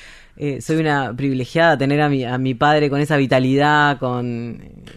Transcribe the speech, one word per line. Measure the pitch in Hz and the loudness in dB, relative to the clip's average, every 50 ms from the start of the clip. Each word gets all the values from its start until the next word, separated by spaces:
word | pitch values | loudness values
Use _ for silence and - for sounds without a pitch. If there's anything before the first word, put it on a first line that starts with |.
| - - - - - - _ | -20 -20 -20 -20 -20 -20 _
eh, | - 147 143 135 - | -8 -6 -6 -6 -6
soy | - - 156 | -4 -2 -2
una | 160 156 151 147 139 131 101 135 | 0 0 0 0 -2 -2 -4 -6
privilegiada | 127 139 139 131 127 123 - - 165 165 170 156 | -4 -2 -2 -2 -2 -4 -2 0 2 4 4 4
tener | - 139 139 143 147 | 2 0 0 2 2
a | 151 147 | 2 2
mi, | 143 135 123 | 0 -2 -2
a | 120 127 127 | -4 -4 -2
mi | 131 131 123 | -2 -2 0
padre | 113 131 147 151 151 147 139 | 2 2 2 4 4 2 0
con | 139 143 | 0 -2
esa | 147 143 156 143 | 0 0 2 0
vitalidad, | 135 113 135 131 127 127 135 139 143 151 151 151 147 143 139 - | 2 2 2 2 2 2 2 2 2 4 4 4 2 2 0 -2
con, | 131 123 123 123 123 123 120 117 120 120 - - - - - - - - - | -4 -6 -4 -4 -6 -6 -8 -8 -10 -12 -14 -16 -18 -20 -20 -20 -20 -20 -20